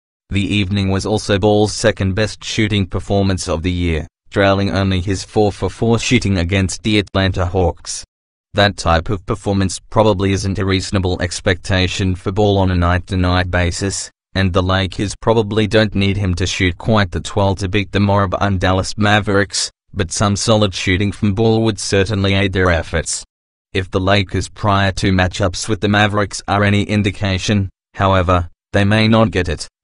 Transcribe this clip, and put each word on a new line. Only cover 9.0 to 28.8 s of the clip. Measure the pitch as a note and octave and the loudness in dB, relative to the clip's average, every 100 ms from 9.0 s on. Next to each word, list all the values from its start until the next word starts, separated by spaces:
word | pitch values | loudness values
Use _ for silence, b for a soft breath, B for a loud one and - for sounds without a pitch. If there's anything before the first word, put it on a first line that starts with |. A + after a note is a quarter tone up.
| - | 0
of | G2+ - | -6 -4
performance | G#2+ G#2 G2 F#2+ - | -4 -2 0 0 -4
probably | - A2+ G#2+ F#2+ G2 | -4 2 2 2 0
isn't | F#2+ G2 F#2 | 0 -2 -2
a | G2 | 0
reasonable | F#2+ - G2+ F2+ F2+ | -2 0 -2 -2 -2
expectation | F2 - G2+ F#2 - F#2+ F2+ - F#2+ | -4 -2 -2 -2 0 0 0 0 -2
for | F#2 G#2 | -2 -4
Ball | G2+ G#2 G2 | 0 2 4
on | F#2+ | 2
a | F2+ | 2
night-to-night | F2 F2+ - F#2+ F2+ F2+ F2+ | 2 0 -2 -2 0 0 0
basis, | F2+ F2 - G2 - - _ _ F#2+ | 0 0 -2 -4 -6 -10 _ _ -2
and | F#2+ | 0
the | F#2 | 0
Lakers | F#2 F#2+ F#2 - G2+ - | 0 0 -2 -4 -6 -4
probably | A#2 A2+ G#2 G#2+ G#2 | 0 2 2 0 2
don't | G#2+ G#2+ G2 | 2 2 0
need | G2 G2 | 0 0
him | F#2+ F2+ | -2 -2
to | F2+ | -2
shoot | - F#2 - | 0 -2 0
quite | - G#2+ F2+ | 0 2 2
the | E2+ | -4
twelve | - G#2 G2 F#2+ | -4 0 0 0
to | G2 | -2
beat | G#2 G2 | -2 -2
the | G2 | 0
moribund | G2+ G2+ F#2+ - G2+ F#2 | 2 2 0 0 0 0
Dallas | F#2 F#2+ - - | 0 0 -2 -2
Mavericks, | G#2 G#2 G#2 G2 G2+ - - _ _ | 2 2 2 0 0 -4 -8 _ _
but | G2 F#2 | -6 -4
some | - G2+ G2 | 0 0 0
solid | - G#2+ G#2 - | 2 2 2 -2
shooting | - F#2 G2+ | -2 0 0
from | - G#2 | 0 -2
Ball | G2+ A2+ A2+ | 2 2 2
would | A2+ - | 0 -2
certainly | - G2 F#2 G2+ G2 | 0 0 2 0 0
aid | G2 G2 | 2 0
their | F#2+ F#2 | 2 2
efforts. | E2 - E2 - - - _ _ _ _ | 0 -2 -4 -4 -8 -12 _ _ _ _
If | G2 F#2 | -6 -2
the | F#2+ | -2
Lakers' | F#2 G#2 F#2+ G2 - | 2 2 2 -4 -6
prior | - G#2+ G2 G2 | -4 0 2 0
two | - G2+ | 0 0
matchups | F#2 F2+ - F#2+ F#2 - | 2 0 0 -2 -2 -4
with | G#2 | -2
the | G2+ | 0
Mavericks | G#2 G#2 G#2 G2+ - - | 2 2 0 -4 -6 -2
are | G2+ G2+ | 0 2
any | G2+ | 2
indication, | - G#2 G2+ - G2+ F#2+ - G#2 F#2+ _ _ | 0 0 0 -2 -2 -2 0 0 -2 _ _
however, | - F#2+ F#2+ F2 F2+ F2 _ _ | -2 2 4 4 2 0 _ _
they | G2+ | 0